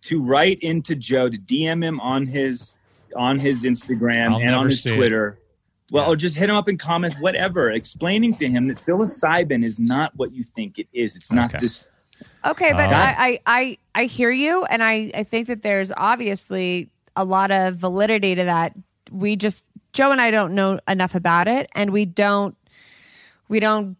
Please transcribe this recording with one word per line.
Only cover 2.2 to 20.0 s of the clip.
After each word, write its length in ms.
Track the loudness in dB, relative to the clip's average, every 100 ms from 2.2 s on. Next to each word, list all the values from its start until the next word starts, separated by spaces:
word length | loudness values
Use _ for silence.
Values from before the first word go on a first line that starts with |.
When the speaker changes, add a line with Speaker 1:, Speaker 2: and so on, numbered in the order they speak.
| -2
Speaker 1:
his, 480 | -2 -2 -4 -8 -14 _ _ _ -4
on 220 | 0 0
his 240 | 0 0
Instagram 640 | 0 -2 -2 -2 0 2 2
Speaker 2:
I'll 60 | 2
Speaker 1:
and 100 | 2
on 20 |
Speaker 2:
never 140 | 2 2
Speaker 1:
his 120 | 0
Speaker 2:
see 80 | 0
it. 40 | 2
Speaker 1:
Twitter. 440 | 2 2 -2 -6 _ _ _ _ _
Well, 120 | 0 2
Speaker 2:
Yeah. 40 |
Speaker 1:
or 40 | 2
just 200 | 0 -2
hit 100 | 0
him 60 | 0
up 120 | 0
in 80 | -4
comments, 380 | -2 -2 -2 -2
whatever, 520 | -2 0 -2 0 0
explaining 640 | 0 -6 -6 -2 2 2 0
to 100 | 0
him 200 | 0 0
that 100 | -2
psilocybin 880 | -2 0 0 0 0 2 2 0
is 160 | 0 0
not 360 | 0 0 -2 -4
what 160 | -8
you 100 | -6
think 340 | -12 -8 -10 -10
it 80 | -12
is. 220 | -4 -6 -6
It's 160 | -2
not 180 | 0 0
Speaker 2:
Okay. 40 | -2
Speaker 1:
this. 260 | -4 -6 -12 _ _ _ -20 _ -6
Speaker 3:
Okay, 260 | 0 2
but 180 | 2 4
Speaker 2:
Uh, 40 | 4
Speaker 3:
I, 200 | 4 2
I, 220 | 0 0 0
I, 320 | 0 0 -6 _ -2
I 100 | -2
hear 260 | 2 0
you, 320 | 2 2 0 0
and 180 | 0
I, 280 | 2 0 -2 -6
I 80 |
think 240 | -4 -4 -4
that 140 | -6
there's 280 | -2 -2 -2 -2
obviously 920 | 0 0 -2 -6 -6 -4 -2 -4 -6 _ _ -4
a 80 | 0
lot 260 | 2 2
of 240 | 2 0 -2
validity 580 | -4 0 2 2 2 0
to 80 | 0
that. 280 | 2 0 -4 -20 _ -16
We 240 | -4 -2 0
just, 280 | -2 -4 _ -20 _
Joe 180 | 0